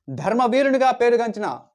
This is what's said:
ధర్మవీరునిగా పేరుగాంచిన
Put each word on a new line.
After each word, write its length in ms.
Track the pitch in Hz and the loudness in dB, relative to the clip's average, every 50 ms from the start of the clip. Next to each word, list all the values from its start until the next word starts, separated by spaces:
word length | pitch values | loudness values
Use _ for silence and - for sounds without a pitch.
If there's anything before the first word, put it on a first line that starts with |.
| _ 143 | _ -12
ధర్మవీరునిగా 840 | 135 120 147 190 226 240 254 233 233 269 277 277 262 254 262 254 | -12 -6 -4 -2 0 0 2 2 2 2 2 2 2 2 2 2
పేరుగాంచిన 680 | 254 254 240 240 240 233 233 226 208 208 208 160 123 123 - _ | 2 2 2 2 2 2 0 -4 -6 -6 -8 -8 -8 -10 -14 _